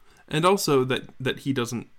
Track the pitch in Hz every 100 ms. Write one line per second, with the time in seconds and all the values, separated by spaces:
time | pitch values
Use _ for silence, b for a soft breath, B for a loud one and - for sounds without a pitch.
0 | b b - 151 180 196 - 139 127 127
1 | - - 127 - 143 131 117 117 -